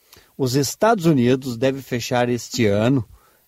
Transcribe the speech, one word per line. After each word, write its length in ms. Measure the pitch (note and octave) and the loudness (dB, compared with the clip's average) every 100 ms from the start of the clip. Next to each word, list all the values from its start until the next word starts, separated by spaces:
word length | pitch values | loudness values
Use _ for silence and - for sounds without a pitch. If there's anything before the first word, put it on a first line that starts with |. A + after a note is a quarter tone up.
| _ - _ - | _ -20 _ -6
os 180 | C3 | -2
Estados 500 | C3+ C3 - G#3+ A#3 | 0 -2 0 0 2
Unidos 520 | E3 C#3+ A#2+ C3 C3 A#2 | 2 4 2 2 -2 -2
devem 260 | C3 C3+ | -2 -2
fechar 460 | - B2 - B2 B2 | -6 -8 -2 -2 0
este 380 | A#2+ - - G#2+ | -4 -6 -2 0
ano, 380 | G2+ A#2 C#3 - - _ _ | 2 2 0 -4 -14 _ _